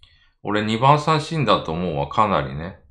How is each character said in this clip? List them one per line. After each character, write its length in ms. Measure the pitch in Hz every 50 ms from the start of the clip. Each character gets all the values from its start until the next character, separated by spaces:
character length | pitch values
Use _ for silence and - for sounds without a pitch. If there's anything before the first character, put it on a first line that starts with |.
| - _ _ _ _ _ _ _ -
俺 200 | 101 101 107 107
二 140 | 107 113 110
番 220 | 131 139 147 147
さ 160 | 147 160 156
ん 60 | 151
死 160 | 151 - 165 156
ん 80 | 123
だ 180 | 104 95 - -
と 80 | 82
思 220 | 80 85 92 87 76
う 20 |
わ、 140 | 71 71 -
か 180 | - - 107 101
な 140 | 92 76
り 120 | 69 65 69
ね。 260 | 73 82 92 95 - _ _